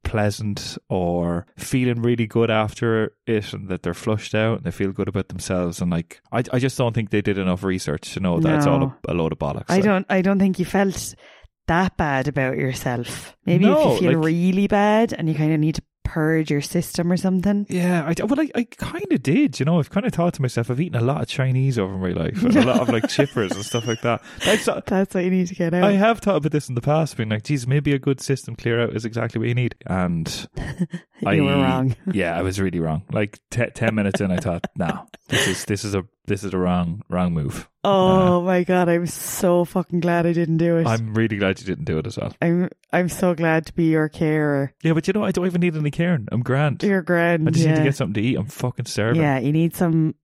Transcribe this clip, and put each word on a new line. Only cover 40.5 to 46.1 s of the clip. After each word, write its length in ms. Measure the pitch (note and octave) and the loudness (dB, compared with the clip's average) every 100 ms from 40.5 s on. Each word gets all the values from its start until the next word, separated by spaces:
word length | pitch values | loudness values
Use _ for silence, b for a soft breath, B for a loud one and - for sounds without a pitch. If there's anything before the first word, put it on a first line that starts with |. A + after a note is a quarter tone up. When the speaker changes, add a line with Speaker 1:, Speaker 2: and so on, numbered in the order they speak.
| D#3+ | 2
Speaker 2:
do 220 | E3+ E3 | 2 2
it. 80 | D#3+ | 2
Speaker 1:
I'm 280 | A2+ A2+ | 0 0
really 220 | G#2+ A2+ G#2 | 0 0 2
glad 240 | G2 F#2+ | 0 0
you 60 | F#2+ | -4
didn't 180 | F#2 | -6
do 140 | - D#3 | -2 -2
it 100 | C3+ | -4
as 80 | - | -6
well. 180 | - - | -8 -2
Speaker 2:
I'm, 260 | E3+ F3 F3+ - _ | 0 2 0 -6 _
I'm 160 | - F3+ | 0 0
so 260 | - F#3 | 0 0
glad 320 | D#3+ E3 D#3+ D#3+ | 2 2 2 0
to 60 | |
be 120 | - | 0
your 240 | D#3+ D#3+ D#3 | 2 4 0
carer. 640 | - D#3+ D#3 D3+ C#3+ C#3 _ | 0 0 2 2 0 -2 _
Speaker 1:
Yeah, 120 | D#3+ | 0
but 120 | D#3+ D#3+ | 2 2
you 60 | |
know, 100 | G3+ | 0
I 80 | G3+ | 0
don't 160 | F#3 F#3 | 0 0
even 140 | F3 | 2
need 160 | F3 D#3 | 0 0
any 160 | D3 | -4
caring. 340 | C#3 E3+ | 0 0